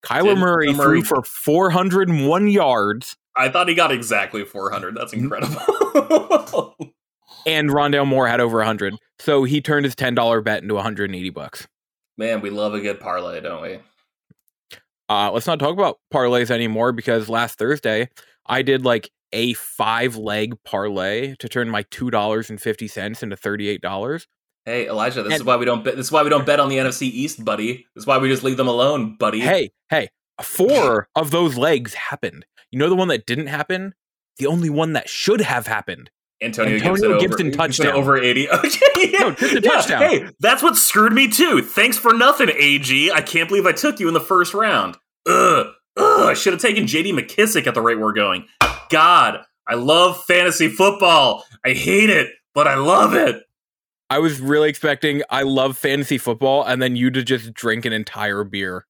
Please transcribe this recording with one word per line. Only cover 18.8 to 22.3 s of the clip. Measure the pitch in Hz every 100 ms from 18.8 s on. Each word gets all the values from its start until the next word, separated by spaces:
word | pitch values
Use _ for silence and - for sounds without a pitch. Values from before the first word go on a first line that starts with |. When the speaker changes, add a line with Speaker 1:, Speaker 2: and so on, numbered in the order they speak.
Speaker 1:
like, | 127 117 - _ _
a | 104 120
five-leg | 117 - - 107 113 127 113 107 104 110 113
parlay | - 104 104 98 92 107 139 135
to | 117
turn | 127 117
my | 107 104
two | - 127
dollars | 113 104